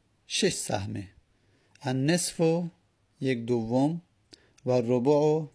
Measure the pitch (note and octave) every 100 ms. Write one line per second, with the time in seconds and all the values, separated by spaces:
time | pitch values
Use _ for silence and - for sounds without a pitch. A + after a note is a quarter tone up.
0 | _ _ - - G#3 - - G#2+ G2+ G#2+
1 | F#2+ - _ _ _ _ _ _ C#3 C3
2 | C#3 E3+ - - E3 E3 E3+ - _ _
3 | _ _ C3+ B2 A#2 B2 A2 B2+ C#3+ E3+
4 | - _ _ - _ _ B2+ B2 A2+ B2+
5 | B2 D3 D3+ D#3 D3